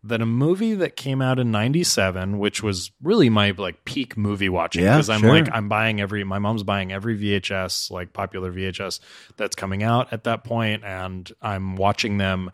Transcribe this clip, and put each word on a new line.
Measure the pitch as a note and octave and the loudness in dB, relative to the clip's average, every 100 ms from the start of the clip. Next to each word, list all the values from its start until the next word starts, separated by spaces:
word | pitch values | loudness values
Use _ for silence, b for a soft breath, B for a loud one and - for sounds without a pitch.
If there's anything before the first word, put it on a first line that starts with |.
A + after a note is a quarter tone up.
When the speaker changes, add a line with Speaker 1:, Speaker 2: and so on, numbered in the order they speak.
Speaker 1:
that | G#2 A2+ | -4 -2
a | A2+ | 0
movie | A#2+ D3 F#3+ A3+ | 2 2 2 0
that | G#3 D#3+ - | 0 -2 -4
came | C#3 C3+ | -4 -2
out | C3 B2+ | 0 2
in | A#2+ | 2
ninety-seven, | G#2+ A#2 D#3+ F3 - F#2+ F2+ F#2 G2+ | 0 2 2 2 2 2 0 -4 -2
which | G2+ - | -2 -2
was | G#2+ F#2 - - | -2 -4 -6 -8
really | C#3+ A3 C3 | 0 4 6
my, | G#2+ G2+ | 6 4
like, | F#2 F#2 - | 2 -6 -8
peak | - D3 A#2+ A2 | -8 -6 -6 -2
movie | G2+ G2+ G2 | -2 0 0
watching, | F2+ E2+ E2+ | 0 0 2
Speaker 2:
Yeah, | F#2 G3+ | 4 4
Speaker 1:
'cause | A2 | 4
I'm | A2 | 4
Speaker 2:
sure. | A2 | 6
Speaker 1:
like, | D#3 D3+ | 6 4
I'm | A2+ G#2 | -2 -2
buying | G#2+ A2 G#2+ | 0 0 0
every, | G2+ G#2 | -2 -4
my | G2 G2 | -4 -2
mom's | G#2 A2+ | 0 0
buying | G2 G2 F#2 | -2 -2 -2
every | F#2+ A2 G#2+ | -6 -4 -2
V | G#2 | 0
H | G2+ - | 0 -2
S, | G2 F#2 - - | -4 -4 -4 -6
like, | F#2+ F2+ | -8 -8
popular | - G2 F#2+ F#2 | -6 -6 -6 -6
V | F2+ | -4
H | F#2+ F2+ | -6 -6
S | G2 - b b b - | -8 -8 b b b -6
that's | G#2 | -6
coming | - F#2+ G2 | -4 -4 -2
out | A2 A#2+ B2 | 2 2 0
at | A2+ | -4
that | A#2+ A2+ | -4 -4
point, | - A#2 A2 G#2+ | -4 -2 -2 -2
and | G#2 F#2 F#2 F#2 F2 - | -6 -8 -8 -8 -12 -10
I'm | A2 G2 F#2+ F#2+ | -6 -4 -4 0
watching | G2 G#2 - G2+ | 0 2 0 0
them | F#2+ F#2 F#2 | 0 0 -4